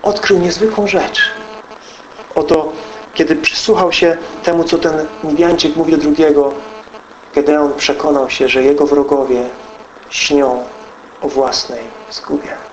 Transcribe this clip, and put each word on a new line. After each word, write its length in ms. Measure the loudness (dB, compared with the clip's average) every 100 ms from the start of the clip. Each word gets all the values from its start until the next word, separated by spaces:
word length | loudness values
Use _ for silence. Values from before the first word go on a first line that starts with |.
Odkrył 360 | 0 0 2 2
niezwykłą 480 | 2 0 0 0 0
rzecz. 340 | 0 0 0 -2 -2 -14 -16 -18 -20 -20 -20 -20 -18 -6 -2
Oto, 360 | 2 2 0 -8 -12 -14 -12
kiedy 220 | -2 0 0
przysłuchał 580 | 0 -4 0 2 2
się 240 | 2 2 0 -6 -4
temu, 200 | 0 0
co 140 | 2 0
ten 300 | 0 -2 -4 -6
Midianczyk 520 | -2 2 4 4 0 0
mówi 160 | 2
do 60 | 2
drugiego, 560 | 2 4 6 6 2 -2 -12 -16 -18 -20 -20 -20 -4 0
Gedeon 380 | 2 2 2
przekonał 560 | 0 -2 0 0 2 0
się, 180 | 0 2
że 140 | 4
jego 220 | 4 4 4
wrogowie 640 | 2 2 2 2 0 -2 -8 -18 -20 -20 -20 -10
śnią 540 | -4 0 2 2 0 -6 -14 -20 -20 -20 -8
o 60 | -4
własnej 560 | 0 0 -2 -6 -10 -12 -16 -16
zgubie. 460 | -14 -6 -6 -6 -14 -14